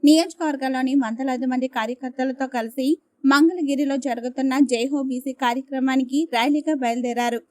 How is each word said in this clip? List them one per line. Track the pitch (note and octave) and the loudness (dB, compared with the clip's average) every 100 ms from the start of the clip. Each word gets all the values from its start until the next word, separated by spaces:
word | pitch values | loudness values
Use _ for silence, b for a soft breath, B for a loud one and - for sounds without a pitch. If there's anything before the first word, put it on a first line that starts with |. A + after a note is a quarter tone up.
నియోజకవర్గంలోని | D4 D#4 E4+ - D#4+ C#4 C4 C4 C4 C#4 | 8 6 4 -2 -4 -2 -2 -2 0 0
వందలాది | A#3 A3+ C4+ B3+ B3+ | 0 -4 -4 -2 -2
మంది | B3+ C4 | -2 -2
కార్యకర్తలతో | C4 A3 B3+ B3+ B3+ C4 C4 C4 | -4 -4 -6 -10 -4 -4 -4 -4
కలిసి | B3+ A3+ A#3 C4 E4 _ _ C4+ | -4 -6 -4 -2 -2 _ _ 4
మంగళగిరిలో | C#4 D#4+ F4+ C#4+ C#4 C#4+ C#4 | 6 4 2 -2 0 0 -2
జరుగుతున్న | C4+ A#3 A#3+ B3+ C#4 C4 | -4 -6 -6 -2 -2 2
జై | C4 A#3+ B3+ | 2 2 -2
హో | C#4+ | -2
బీసీ | C4+ B3+ C4 | -4 -4 -6
కార్యక్రమానికి | B3+ B3+ A#3+ C4+ C4+ C4 C4 B3+ C#4 E4 | -2 -2 -2 -4 -2 0 0 0 -2 -2
ర్యాలీగా | A#3 B3 D4 D4+ | 0 0 0 0
బయలుదేరారు. | D#4 B3 A#3 B3 A#3+ A#3+ A#3 - | -2 -2 -2 -2 -2 -2 -4 -8